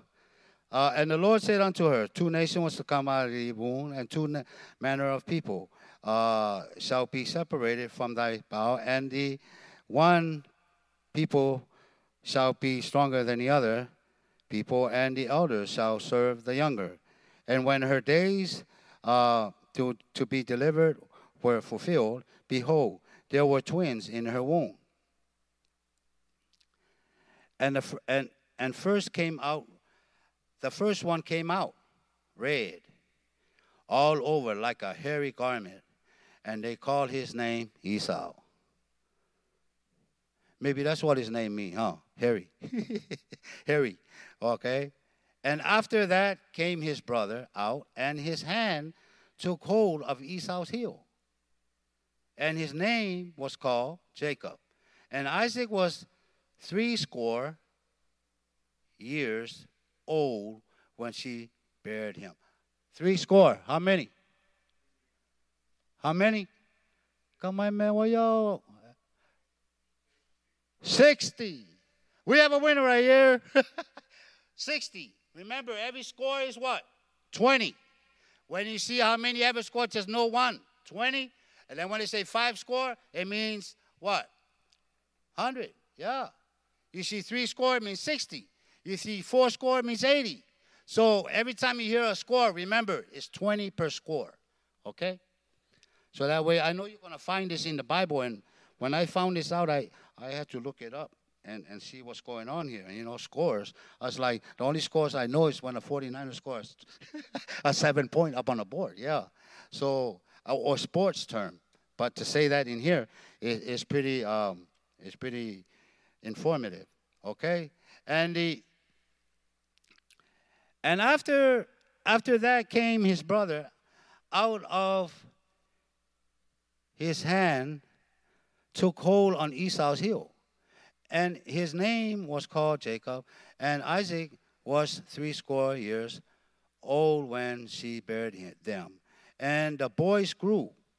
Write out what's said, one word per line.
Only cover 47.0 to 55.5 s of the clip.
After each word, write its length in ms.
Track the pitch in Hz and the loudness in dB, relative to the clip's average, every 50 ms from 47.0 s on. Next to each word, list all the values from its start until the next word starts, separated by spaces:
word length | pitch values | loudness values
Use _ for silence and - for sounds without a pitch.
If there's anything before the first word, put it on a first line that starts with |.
brother 460 | - - 120 113 104 101 113 123 123 - - | -4 -2 -2 -2 0 -2 -4 -8 -10 -10 -6
out, 320 | 101 104 107 127 147 - _ - | -4 -2 -2 -2 -4 -8 _ -8
and 220 | 123 131 143 147 147 | -4 -4 -4 -4 -4
his 240 | 143 165 165 147 | -6 -6 -6 -6
hand 520 | - 151 196 233 226 208 165 147 151 160 - _ _ _ _ _ _ _ _ - | -4 -4 -2 -2 0 0 -2 -2 -6 -10 -14 _ _ _ _ _ _ _ _ -6
took 240 | - 175 175 - | -4 -4 -4 -4
hold 400 | - - 202 220 214 185 160 147 | -2 0 2 4 4 4 2 -2
of 180 | - - 135 127 | -4 -4 -6 -6
Esau's 480 | 135 143 185 175 - 196 180 180 170 - | -6 -10 -8 -8 -6 -6 -4 -6 -6 -6
heel. 360 | - 247 233 175 - - _ _ _ _ _ _ _ _ _ _ _ _ _ _ _ _ _ _ _ _ _ _ _ _ _ _ _ | -6 -6 -6 -8 -8 -12 _ _ _ _ _ _ _ _ _ _ _ _ _ _ _ _ _ _ _ _ _ _ _ _ _ _ _
And 220 | - 147 156 160 160 | -4 -2 -2 -2 -2
his 160 | 160 143 139 | -6 -6 -4
name 580 | 156 190 226 233 226 214 190 180 180 180 175 160 | -2 -2 0 0 0 -2 -4 -4 -6 -8 -12 -10
was 180 | 135 139 135 - | -10 -10 -10 -8
called 420 | - - 131 123 120 123 143 170 - _ _ - | -4 -2 0 0 0 -2 -4 -8 -14 _ _ -10
Jacob. 440 | - 147 151 139 - - 87 - _ _ _ _ _ _ _ _ _ _ - | -6 -6 -6 -6 -6 -10 -16 -16 _ _ _ _ _ _ _ _ _ _ -10
And 180 | 127 139 139 139 | -8 -6 -4 -2
Isaac 420 | 156 190 226 240 | 0 0 0 0